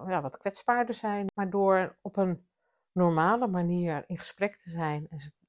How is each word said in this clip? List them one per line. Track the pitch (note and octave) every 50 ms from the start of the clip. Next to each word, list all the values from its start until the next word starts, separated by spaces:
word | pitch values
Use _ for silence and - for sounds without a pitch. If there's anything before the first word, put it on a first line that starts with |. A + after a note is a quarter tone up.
| - F#3
ja, | F#3 E3
wat | C#3 C3+ -
kwetsbaarder | - - G3+ G3 - - - A#3+ A#3+ A#3+ A#3 A3
zijn. | - - G#3+ G3+ G3+ G3+ F#3+ -
Maar | - G3 F#3
door | F#3+ G3+ G3 F#3+ F#3+ F#3 F#3 - - _
op | - G3 -
een | G3+ F#3+ F#3 E3+ E3+ _ _ _ _ _ _ _ _ _ _
normale | - F3+ F3+ E3+ E3 D#3+ E3 F#3+ A3+ A#3+ B3
manier | G#3+ F#3 F3+ F3 E3+ F3 F3+ F3 E3+ D3+ C#3+ -
in | - F3+ -
gesprek | - - - - G3 G3+ -
te | - - E3+
zijn | E3 E3+ D#3+ D3+ D3 D3 D#3 -
en | D#3+ D3
ze, | C#3+ D3+ - _ _